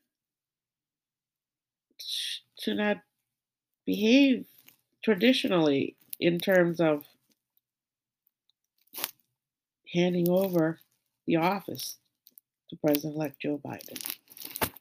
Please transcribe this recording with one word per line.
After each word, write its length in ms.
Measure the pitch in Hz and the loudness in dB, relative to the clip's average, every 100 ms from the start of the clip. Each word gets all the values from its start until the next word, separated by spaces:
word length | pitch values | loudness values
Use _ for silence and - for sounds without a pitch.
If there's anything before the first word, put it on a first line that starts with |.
| _ _ _ _ _ _ _ _ _ _ _ _ _ _ _ _ _ _ _ _ | _ _ _ _ _ _ _ _ _ _ _ _ _ _ _ _ _ _ _ _
t-, 420 | - - - - - - | -10 -8 -8 -12 -16 -10
to 140 | - | -6
not 260 | 202 208 202 _ _ _ _ _ _ _ _ - | -2 -2 -2 _ _ _ _ _ _ _ _ -6
behave 600 | 185 214 269 277 220 - _ _ _ _ _ | 0 4 6 6 4 -4 _ _ _ _ _
traditionally 920 | - 190 233 262 247 180 156 139 - - _ - | -2 2 4 2 2 2 4 2 -2 -8 _ -4
in 180 | 175 175 | -2 0
terms 400 | 196 185 170 165 | 2 4 4 2
of 240 | 165 147 - _ _ _ _ _ _ _ _ _ _ _ _ _ _ _ _ _ _ - - - _ _ _ _ _ _ - | 2 0 -4 _ _ _ _ _ _ _ _ _ _ _ _ _ _ _ _ _ _ -10 -10 -10 _ _ _ _ _ _ -6
handing 360 | 175 180 175 175 | 0 2 2 2
over 500 | 180 196 175 160 165 _ _ _ _ - | 2 2 0 0 -4 _ _ _ _ -2
the 80 | 165 | 0
office 640 | 170 196 - 127 - - _ _ _ _ _ _ _ | 0 -2 -8 -12 -12 -14 _ _ _ _ _ _ _
to 60 | 165 | -6
President-elect 640 | 156 147 156 147 151 - | 0 0 -2 -8 -8 -8
Joe 220 | 147 143 | -8 -6
Biden. 520 | 131 117 - - - - _ - - - - - | -8 -14 -14 -12 -12 -12 _ -20 -16 -10 -10 -10